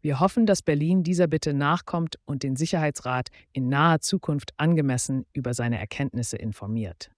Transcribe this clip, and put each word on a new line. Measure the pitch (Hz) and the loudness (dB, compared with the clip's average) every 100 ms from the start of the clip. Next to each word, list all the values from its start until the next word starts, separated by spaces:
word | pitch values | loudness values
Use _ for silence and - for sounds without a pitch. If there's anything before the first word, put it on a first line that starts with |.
„Wir | 151 135 | -2 2
hoffen, | 185 - 226 | 2 4 4
dass | 190 | 4
Berlin | - 147 156 185 | 2 2 4 2
dieser | 170 180 170 | 2 2 2
Bitte | 151 - | 2 0
nachkommt | 143 143 175 - 175 165 - | 0 2 0 -2 -4 -4 -8
und | - 143 | -8 -6
den | 139 131 | -4 -2
Sicherheitsrat | 165 180 156 - 127 127 123 - _ | -2 0 -2 -2 -4 -4 -4 -12 _
in | - 127 | -4 0
naher | 139 165 160 | 4 4 4
Zukunft | - 196 - 147 - - | 2 -2 -2 -4 -6 -2
angemessen | 156 165 143 123 - 135 - | 2 4 2 0 -2 -4 -4
über | - 123 | -6 -4
seine | 120 120 117 | -2 -2 -4
Erkenntnisse | 104 - 139 123 117 - | -6 -6 -4 -4 -6 -6
informiert.“ | 113 101 104 113 101 80 - | -8 -8 -6 -6 -6 -10 -18